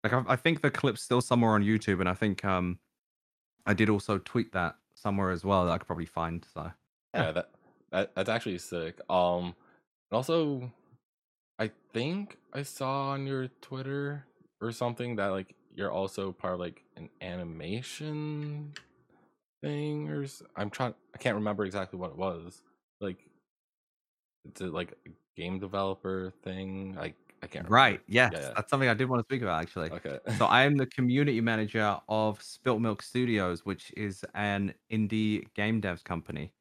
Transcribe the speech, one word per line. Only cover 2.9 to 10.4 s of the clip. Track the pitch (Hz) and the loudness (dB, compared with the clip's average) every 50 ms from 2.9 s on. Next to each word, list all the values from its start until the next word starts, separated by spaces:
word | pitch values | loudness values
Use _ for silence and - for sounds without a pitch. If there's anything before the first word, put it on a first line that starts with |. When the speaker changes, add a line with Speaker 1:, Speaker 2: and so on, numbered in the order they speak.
| _ _ _ _ _ _ _ _ _ _ _ _ _ _ _ | _ _ _ _ _ _ _ _ _ _ _ _ _ _ _
Speaker 1:
I | 101 104 | 2 4
did | 95 110 104 | 6 6 4
also | 107 101 - - 104 95 | 4 2 2 0 -2 -2
tweet | - - - 120 110 - | -2 -2 -2 -2 -2 0
that | - 92 87 82 - _ _ _ _ | -2 -2 -2 -2 -2 _ _ _ _
somewhere | - - 107 98 98 98 92 | -6 -4 -2 0 0 0 0
as | 90 85 87 | 0 0 2
well | 98 98 95 90 | 4 4 6 6
that | 87 | 4
I | 85 82 | 2 0
could | - | -2
probably | - 85 82 82 | -4 -6 -6 -6
find, | - _ 82 82 82 82 85 - _ _ | -6 _ -4 -4 -4 -4 -8 -10 _ _
so, | 80 78 82 - _ _ _ _ _ _ _ - | -10 -10 -10 -12 _ _ _ _ _ _ _ -2
yeah. | 202 127 | -2 -2
Speaker 2:
Yeah, | 80 | 0
that, | 80 87 - - _ _ _ _ _ _ _ _ | 0 -2 -4 -6 _ _ _ _ _ _ _ _
that, | - 92 98 - _ | -2 -2 -2 0 _
that's | 92 98 110 | -2 -2 0
actually | 110 117 - 110 92 87 | -2 -2 -2 -4 -6 -6
sick. | - - 90 85 80 82 - - - - | -8 -8 -6 -6 -6 -6 -10 -12 -4 0
Um, | 92 90 90 90 87 87 90 87 87 _ _ _ _ _ _ _ _ _ _ _ | 4 4 4 4 2 2 -2 -4 -8 _ _ _ _ _ _ _ _ _ _ _
and | 104 | -2
also, | 117 131 - 165 170 | -2 0 2 2 2